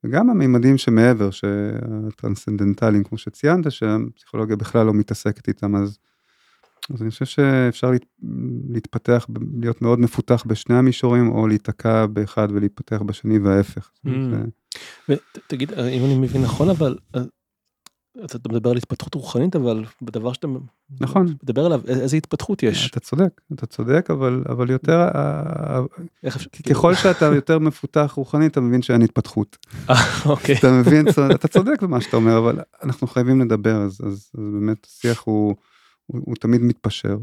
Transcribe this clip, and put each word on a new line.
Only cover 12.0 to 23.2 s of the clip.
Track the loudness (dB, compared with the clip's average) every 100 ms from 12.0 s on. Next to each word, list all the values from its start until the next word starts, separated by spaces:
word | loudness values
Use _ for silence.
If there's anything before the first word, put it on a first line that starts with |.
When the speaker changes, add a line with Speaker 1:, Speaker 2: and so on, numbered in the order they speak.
| 2
Speaker 1:
באחד | -2 -4 -2 -2
ולהתפתח | 0 -2 -4 -6 -6 -4
בשני, | -6 0 0
וההפך. | 2 2 0 -6 -16 _ -6
Speaker 2:
Mm. | -4 -2
Speaker 1:
זה | -4 -6 -12 _ -18 -18 -16 -4
Speaker 2:
ות-, | -4 _ -20 _
תגיד, | -8 -6
אם | -4 -4 0
אני | 0 2
מבין | 0 0
נכון, | -2 0 0
אבל, | 2 0 -2 _ -8
אה, | -8 _ _ _ _ _ -20 _ _ -20
אז | -14
אתה | -12 -6
מדבר | -2 0
על | -2
התפתחות | -4 -10 -8
רוחנית, | -12 -6 -2 -2 0
אבל | -2 -4 -6 _
בדבר | -10 -8 -8
שאתה | -8 -8
מ-, | -8 -12 _ _ -8
Speaker 1:
נכון. | -2 0 0 -2
Speaker 2:
מדבר | -4 0 0
עליו, | 0 -2
א-, |
איזה | -2 0 -2
התפתחות | -2 -8 -6 -2
יש? | 0 0 -4
Speaker 1:
אתה | -6
צודק, | -6 0